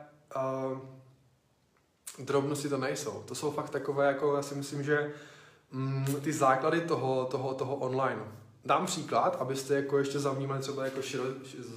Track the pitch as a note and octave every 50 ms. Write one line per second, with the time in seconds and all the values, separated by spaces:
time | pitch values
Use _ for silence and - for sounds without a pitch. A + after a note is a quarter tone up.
0 | - - - _ _ - - C3+ C3 C3 C3 C3 C3 C3 C3 C3 - - - -
1 | - - - _ _ _ _ _ _ _ _ _ _ _ _ _ _ _ _ _
2 | _ - - - B2+ B2+ C#3 C#3 C#3 D3+ D3 - D3+ C#3+ C#3 B2+ B2+ C3+ D3+ -
3 | - - G2 - - - B2+ - D#3 D3 C#3+ D3+ D3 - - C#3 - - C#3 C#3
4 | C#3 C#3+ C3+ C#3 D3+ D3 C#3+ C#3+ C#3+ - C#3 C#3 C#3 - D3 C#3+ C#3 D3 D3 D3
5 | D3 D3 - - - - - - - - - _ _ _ - C3 C3+ C3+ C3+ C3+
6 | C3+ C#3 C#3+ C#3+ - D#3 C#3+ B2+ C#3 C3 C3 C3 D3+ D#3+ E3+ E3+ E3 E3 D#3 A#2+
7 | C3 C3 C3 C3 B2+ B2+ C#3+ C3 B2+ C#3 C3 C3 C3 B2+ C#3 C3+ C3 B2+ C3 C3+
8 | C3 B2 A2 G#2+ G#2+ - - - - - - - - - C#3 D#3 F#3 F3+ - E3
9 | C#3+ - B2+ A#2 C3+ - - - C3+ C3 C3+ C3+ - - C#3+ C#3 C#3 - C#3+ C#3
10 | C#3 - - C#3+ C#3 C#3 C3 C#3 C#3 C3+ C#3 C3+ - C#3+ C3 C3 C3 C3 C3 C3+
11 | B2+ - - B2 B2 C3 - - - - - B2+ A#2 A#2+ A#2